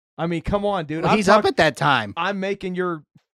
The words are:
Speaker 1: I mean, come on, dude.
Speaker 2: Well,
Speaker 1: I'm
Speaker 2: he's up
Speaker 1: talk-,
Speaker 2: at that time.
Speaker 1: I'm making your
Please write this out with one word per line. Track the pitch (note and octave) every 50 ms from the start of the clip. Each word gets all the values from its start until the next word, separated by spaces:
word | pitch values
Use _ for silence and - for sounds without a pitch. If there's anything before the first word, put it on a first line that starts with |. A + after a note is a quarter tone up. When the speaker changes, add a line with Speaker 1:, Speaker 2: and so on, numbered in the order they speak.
| _ _ _ -
Speaker 1:
I | D#3+ E3+
mean, | E3+ E3 -
come | - G3+ G3+ G3+
on, | G#3 G3+ F#3 D#3
dude. | C#3+ D3+ D#3+ -
Speaker 2:
Well, | E3+ G#3+
Speaker 1:
I'm |
Speaker 2:
he's | A3 G3+ F#3
up | G#3 A3 G#3
Speaker 1:
talk-, | G4
Speaker 2:
at | -
that | - E3+ D3+ C3
time. | - D3+ D3 C#3 A#2+ G#2+ G2+ -
Speaker 1:
I'm | E3 E3+ F#3+ G3+ G3
making | F#3+ G3 G3 G3 G3 F#3 F3+
your | F3 F3+ F3+ E3+ D#3 C#3+ _ _ - _ _ _